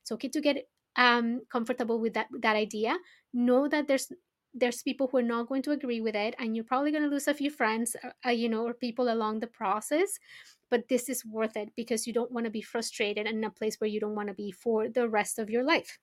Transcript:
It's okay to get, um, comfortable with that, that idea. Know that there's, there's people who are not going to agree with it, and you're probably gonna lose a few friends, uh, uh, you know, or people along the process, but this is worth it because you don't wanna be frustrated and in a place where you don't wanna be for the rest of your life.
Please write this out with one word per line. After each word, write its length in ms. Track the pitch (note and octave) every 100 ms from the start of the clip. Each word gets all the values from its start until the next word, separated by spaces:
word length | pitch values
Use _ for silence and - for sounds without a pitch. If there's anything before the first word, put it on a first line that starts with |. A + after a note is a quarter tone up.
It's 120 | -
okay 160 | A3+ C4+
to 120 | D#4
get, 280 | D4 C#4+ - _ _ -
um, 460 | B3 A#3+ A#3 A#3+ -
comfortable 480 | B3 A3+ B3+ A3+ A#3
with 160 | A3+
that, 140 | G#3+ A3 -
that 160 | A3+ G#3+
idea. 420 | G#3+ G#3+ A3 E4+ - - _
Know 360 | A#3+ A#3+ B3+ C#4+
that 200 | D4+ D4
there's, 240 | C4+ - - _ _ _
there's 300 | B3 B3 A#3+
people 260 | - B3+ C4+
who 80 | C4
are 60 |
not 260 | A#3 A#3 A#3
going 140 | C4+
to 80 | C4+
agree 320 | D4 C4 A#3
with 120 | A3
it, 200 | G#3 G#3+ G#3+
and 160 | A3+
you're 100 | A3+
probably 280 | A3+ B3+ C#4+
gonna 160 | D4+ D4
lose 180 | C#4+ C#4
a 60 |
few 160 | C#4+ C#4+
friends, 480 | D4 A3+ A3+ A#3 -
uh, 60 | B3 - B3+
uh, 40 |
you 200 | A#3+ A#3
know, 160 | A3 A#3
or 80 |
people 360 | A#3+ B3 A#3 B3
along 300 | A3+ G#3+ A3
the 60 | A3
process, 720 | _ G#3+ G#3 - D4 G4 - - - - - _
but 200 | A#3+ -
this 180 | B3+ B3
is 160 | B3
worth 320 | A3+ A3 A3 A3+
it 140 | G#3
because 320 | - A#3 A3 A#3+
you 60 |
don't 200 | A#3 B3
wanna 180 | B3 A#3
be 100 | A3
frustrated 680 | G3 A#3 A3+ - G#3 G#3 G#3+
and 120 | A3
in 60 |
a 60 | A3
place 300 | - A3 G#3+
where 80 | G#3+
you 100 | G#3
don't 160 | G#3
wanna 200 | G#3 G#3
be 160 | F#3+ G#3
for 400 | F#3+ A#3+ A3 A3
the 180 | A3+ A#3+
rest 300 | G#3+ G3+ -
of 100 | G#3
your 160 | A#3
life. 340 | C4 E4 - -